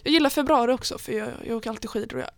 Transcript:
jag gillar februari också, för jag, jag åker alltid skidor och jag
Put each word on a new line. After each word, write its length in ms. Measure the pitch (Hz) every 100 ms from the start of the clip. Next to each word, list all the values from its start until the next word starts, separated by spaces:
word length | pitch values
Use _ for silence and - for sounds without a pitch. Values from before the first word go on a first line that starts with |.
jag 100 | -
gillar 180 | 320 285
februari 420 | 302 285 294 233
också, 260 | 254 - -
för 140 | -
jag, 160 | 214 220 - -
jag 100 | 226
åker 140 | 226
alltid 200 | 214 226
skidor 260 | 220 220 127
och 60 |
jag 80 | -